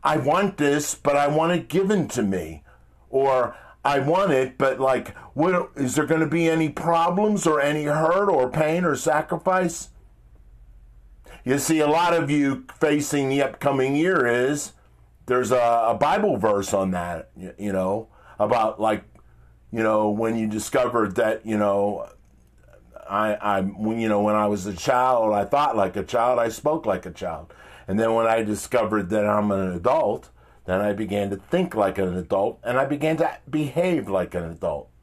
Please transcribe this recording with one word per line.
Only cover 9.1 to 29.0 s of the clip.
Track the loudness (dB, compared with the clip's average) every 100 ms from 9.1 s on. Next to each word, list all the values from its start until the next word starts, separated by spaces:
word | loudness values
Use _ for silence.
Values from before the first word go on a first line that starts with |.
| 0 -2 -4 0 0 0 -4 -14 -20 -20 _ -20 -20 -20 -20 -20 -20 -20 -20 -20 -20 -20 -12
You | -2 0
see, | 2 2
a | 4
lot | 4 2
of | 2 2
you | 0 0 -2 -10 -2
facing | 0 2 0 -2 0
the | 0
upcoming | -2 0 -2 0 0
year | 0 0 2 2
is, | 2 0 -2 -6 -16 _ _ _ _ -2
there's | 0 2
a, | 2 4 2 2
a |
Bible | 0 0 2 0 0
verse | 2 0 0
on | -2 0
that, | -2 -6 -8 -12 -16
y-, | -16 -10
you | -4
know, | -2 -2 -4 -8 -20 -20 -4
about, | 0 2 0 0
like, | -2 -2 -6 -20 -20 -20 -20 -20 -10
you | -2
know, | 2 2 2
when | 0 -2 -2
you | -2
discovered | -4 -2 0 0 0 0 0
that, | 0 -2
you | -4 0
know, | 0 2 0 -4 -10 -16 _ _ _ _ -20 -20 _ -20 -4
I, | -2 0
I, | 0 0 0
when, | -2 -4 -4 -2
you | 0
know, | 2
when | 2 2
I | 2
was | 0
a | -4
child, | -6 0 2 4 4 4
I | 2
thought | 2 2 2 2
like | 0 -2
a |
child, | -2 0 2 2
I | 0
spoke | -2 -2 -2 -2
like | -4
a | -6
child. | -10 -10 -10 -14 -20 -20 -20 -4
And | 0
then | 2
when | 2 2
I | 2
discovered | 0 -4 -2 0 2 -2